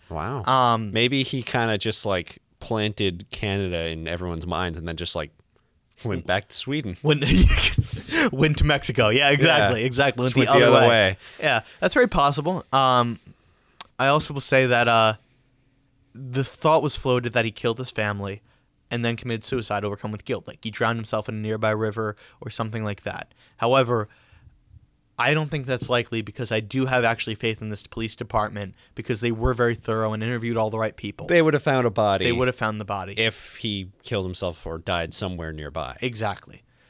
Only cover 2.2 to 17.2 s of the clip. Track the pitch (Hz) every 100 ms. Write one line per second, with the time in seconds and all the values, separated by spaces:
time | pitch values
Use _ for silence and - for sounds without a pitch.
2.2 | 87 - _ _ - 110 107 104 101 87
3.2 | 101 - 107 98 92 87 82 80 80 85
4.2 | 90 85 87 85 90 82 82 80 85 85
5.2 | 76 _ _ _ _ _ _ _ 120 87
6.2 | 82 92 - - - 151 117 87 147 147
7.2 | 127 - - - - - - - - 330
8.2 | 277 131 151 151 147 143 - 127 110 123
9.2 | 143 143 160 147 101 110 127 123 139 123
10.2 | 127 127 113 127 120 131 123 113 95 95
11.2 | - - 156 120 - - 180 285 214 180
12.2 | 143 139 147 180 - 135 131 123 120 113
13.2 | - - _ _ _ - - - 135 147
14.2 | - 143 - 135 131 120 117 117 110 107
15.2 | _ _ _ _ _ _ _ _ _ 123
16.2 | 135 127 131 - 156 160 139 - 135 123